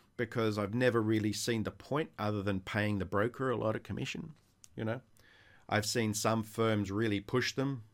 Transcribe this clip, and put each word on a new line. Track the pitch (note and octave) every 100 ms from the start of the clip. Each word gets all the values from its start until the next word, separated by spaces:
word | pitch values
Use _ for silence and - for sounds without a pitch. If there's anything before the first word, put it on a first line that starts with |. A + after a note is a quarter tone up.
| _ -
because | A#2 B2 A2+ G#2+
I've | G2+
never | A#2 B2+ A2+
really | G#2+ A2 G#2+
seen | - - A2+
the | F#2+
point | - - C#3+ D#3+ -
other | G#2 G#2
than | G2 G2
paying | - G#2+ G#2 G2+
the |
broker | F2+ G2 A2+ - C3
a | A2+
lot | A2
of | G#2+
commission, | - G2+ C3+ - D#3+ - _ _ - -
you |
know. | A2 B2+ - - - - - - -
I've | G#2+ G#2+
seen | B2 A2
some | G#2+ A2 A2+
firms | A2 - A2+ G#2+ G2
really | G2+ A2+ G2+
push | - C3 B2
them | - C3+ C3 -